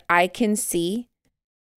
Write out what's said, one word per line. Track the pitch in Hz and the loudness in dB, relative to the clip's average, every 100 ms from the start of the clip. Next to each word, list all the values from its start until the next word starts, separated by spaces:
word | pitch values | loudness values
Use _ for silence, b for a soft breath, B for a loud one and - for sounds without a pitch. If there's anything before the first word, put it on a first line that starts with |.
| - | 2
"I | 175 180 | 2 2
can | - 214 214 | 0 0 0
see | - 175 170 226 240 _ _ _ _ _ _ | -2 -2 -2 -4 -8 _ _ _ _ _ _